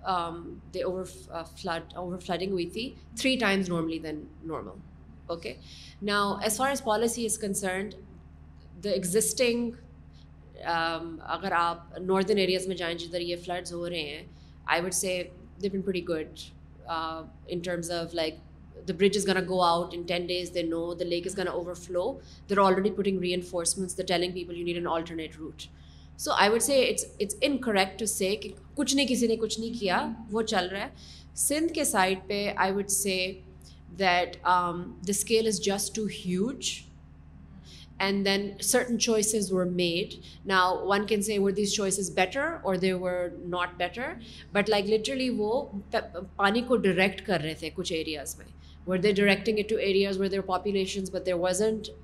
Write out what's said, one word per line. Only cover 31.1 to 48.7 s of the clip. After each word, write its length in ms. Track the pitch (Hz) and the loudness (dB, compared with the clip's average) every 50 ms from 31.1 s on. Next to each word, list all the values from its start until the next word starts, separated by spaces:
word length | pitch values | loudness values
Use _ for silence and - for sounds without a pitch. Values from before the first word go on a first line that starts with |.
| - - - - - - - - | -18 -18 -20 -16 -6 -2 0 0
سندھ 260 | 277 302 320 330 330 | 2 2 0 0 0
کے 100 | 330 285 | 0 0
سائیڈ 360 | 277 - 208 185 185 190 190 - - | 2 4 4 4 4 2 -2 -2 -4
پہ 120 | 208 202 202 - - - 175 190 | -4 -2 -2 -2 2 2 2 2
I 20 | 196 202 | 2 0
would 160 | 196 196 - - | 0 0 -2 0
say 200 | - 202 185 185 185 185 196 - - - - - - - - - - - 175 175 | 0 0 0 0 0 -2 -4 -8 -14 -20 -20 -20 -20 -20 -20 -20 -20 -18 -4 2
that, 400 | 190 185 180 180 180 175 - - - 175 185 | 4 4 6 4 2 0 -4 -2 2 4 4
um, 280 | 180 175 175 170 175 180 190 - - 185 185 | 4 4 2 -2 -4 -6 -8 -10 -8 -4 -2
the 60 | 202 202 - | -2 -2 2
scale 280 | - 233 220 220 220 | 2 4 4 4 4
is 80 | 208 175 - 196 | 0 2 0 0
just 260 | 196 202 202 - - | 0 0 -2 -4 -4
too 100 | 220 214 | -4 -4
huge, 680 | 196 - - - 185 180 180 196 247 277 - - - - - - - - - - - - - - - - - - - - - - - - - - - - - 196 | -4 -4 -6 -4 -2 0 2 0 0 -2 -4 -4 -6 -6 -6 -10 -16 -20 -20 -20 -20 -20 -20 -20 -20 -20 -20 -20 -20 -20 -20 -20 -18 -18 -18 -18 -20 -4 -2 0
and 200 | 196 202 302 196 196 | 2 2 2 4 4
then 180 | 196 196 202 202 - - - - | 2 2 0 -2 -6 -4 -2 2
certain 300 | - 247 247 247 240 214 - 226 | 4 4 4 2 0 0 2 4
choices 440 | 226 214 202 208 - 220 202 - 196 | 4 4 4 2 2 0 0 2 2
were 100 | 185 180 180 180 175 | 2 2 2 2 2
made. 340 | 180 170 170 170 196 175 - - - - - - - 196 | 2 2 2 0 -2 -4 -8 -14 -16 -18 -20 -14 -2 2
Now, 160 | 196 185 180 185 185 - - 185 | 4 6 6 6 4 0 2 2
one 120 | 202 202 208 202 | 2 2 4 2
can 140 | 226 208 196 214 | 0 0 2 0
say, 100 | 214 202 196 196 | 2 2 2 2
were 40 | 190 202 | 2 2
these 180 | 208 196 202 208 | 0 0 0 0
choices 300 | 202 190 180 202 196 175 156 196 | 0 0 0 0 -2 -2 2 2
better 240 | 185 185 - 269 285 320 339 320 - | 2 2 2 -2 -2 -2 -4 -4 -2
or 140 | 196 190 180 180 | 0 0 2 2
they 80 | 190 185 180 180 | 2 0 0 -2
were 300 | 180 180 180 180 175 170 175 - 175 175 180 | -2 -2 0 -2 -4 -4 -8 -6 -4 -2 -2
not 200 | 175 175 175 - | -2 -2 -2 -2
better? 260 | 175 175 - 226 247 294 359 - - - - - - - - | -2 -2 -2 -4 -6 -6 -6 -10 -14 -16 -16 -18 -18 -2 0
But, 160 | 202 202 208 214 | 0 2 4 2
like, 140 | 208 196 202 220 | 2 4 4 2
literally 360 | 220 214 - 269 262 262 254 226 208 | 2 2 0 -2 0 0 0 0 0
وہ 100 | 208 208 226 269 - - - 196 - - | 0 2 0 0 -2 -4 -8 -10 -10 -2
پ-، 320 | - 226 220 - - 180 190 - - | -4 -4 -4 -4 -10 -10 -12 -10 -2
پانی 260 | - 196 196 208 240 240 247 | 2 4 4 4 4 4 4
کو 60 | 254 220 185 196 | 4 6 6 4
ڈائریکٹ 340 | 180 170 185 190 190 - - - | 6 6 4 4 4 -2 -2 0
کر 140 | 220 165 147 | 0 2 2
رہے 100 | 160 156 - | -2 -4 -4
تھے 100 | - 156 - | -6 -8 -6
کچھ 180 | - 180 - 175 | -6 -4 -2 -2
ایریاز 440 | 160 156 156 156 147 139 160 - - | -2 -2 -4 -6 -6 -8 -10 -12 -12
میں۔ 120 | - - - - - - | -14 -20 -20 -20 -20 -20